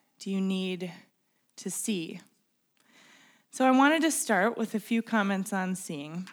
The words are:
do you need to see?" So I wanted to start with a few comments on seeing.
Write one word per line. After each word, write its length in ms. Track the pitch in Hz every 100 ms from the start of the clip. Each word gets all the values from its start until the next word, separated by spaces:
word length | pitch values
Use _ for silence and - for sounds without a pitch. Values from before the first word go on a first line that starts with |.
| _ -
do 100 | -
you 100 | 190
need 520 | 190 190 185 185 180 170 - _ _ _ _ -
to 160 | 196
see?" 500 | - - 196 165 180 - _ _ _ _ _ _ _ - - - _ _
So 160 | - 262
I 60 |
wanted 320 | 262 277 320
to 80 | 311
start 440 | - - 202 220 233
with 200 | 214 214
a 40 |
few 220 | - 233
comments 500 | 226 226 202 196 190
on 220 | 196 185
seeing. 560 | 185 - 156 147 165 185